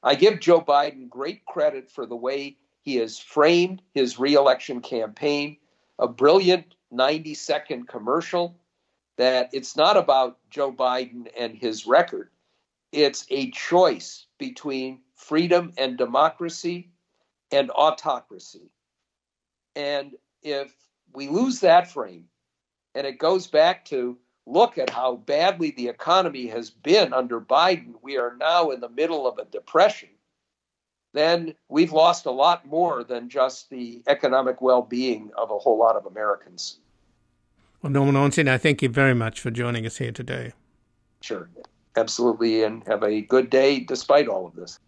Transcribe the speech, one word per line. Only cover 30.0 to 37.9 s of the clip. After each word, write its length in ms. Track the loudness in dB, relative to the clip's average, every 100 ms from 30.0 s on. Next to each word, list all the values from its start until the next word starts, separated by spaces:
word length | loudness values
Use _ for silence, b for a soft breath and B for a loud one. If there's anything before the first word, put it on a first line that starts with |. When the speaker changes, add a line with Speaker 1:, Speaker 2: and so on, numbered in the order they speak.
| -18 _ _ _ _ _ _ _ _ _ _
Speaker 1:
then 420 | -2 0 0 -4 -14 _
we've 240 | 0 2
lost 320 | 4 4 4 -4
a 60 |
lot 340 | 0 2 2 -2
more 400 | -2 -2 -2 -6
than 240 | -10 -8
just 400 | -2 -2 -2 -16
the 340 | -12 -12 -8 -2
economic 540 | 0 2 2 0 -2
well-being 680 | 2 2 2 -4 -2 -4 -8 -8
of 140 | -6
a 60 | -2
whole 200 | 2 4
lot 180 | 4 2
of 100 | -4
Americans. 760 | -6 -4 -4 -6 -16 -16 -16 _ _ _ _ _ _ _ _ _ _
Speaker 2:
Well, 100 | -2